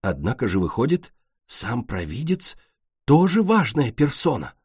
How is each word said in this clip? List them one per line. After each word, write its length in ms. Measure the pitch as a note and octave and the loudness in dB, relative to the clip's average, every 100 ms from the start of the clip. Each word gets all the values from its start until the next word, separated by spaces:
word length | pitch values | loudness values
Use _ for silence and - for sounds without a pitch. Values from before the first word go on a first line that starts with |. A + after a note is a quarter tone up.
Однако 480 | G2 C#2 D#2+ - A2+ | -4 -4 -4 -2 -2
же, 100 | F#2+ | 0
выходит, 540 | F2 - C3 F3+ - _ _ _ _ | -2 -2 0 -2 -4 _ _ _ _
сам 360 | - G#2 A#2+ - | -6 -4 -6 -6
провидец 720 | G2 D#2+ F#2 D#3+ F#3 - - _ _ _ _ - | -8 -6 -6 -4 -4 -4 -10 _ _ _ _ 4
тоже 360 | D3+ F#3 G3 | 4 6 2
важная 520 | G3 A3 D3 D3+ C3+ | 4 2 2 0 -2
персона. 600 | G#2+ D3 - E3+ B2+ - _ | 2 0 2 0 -2 -8 _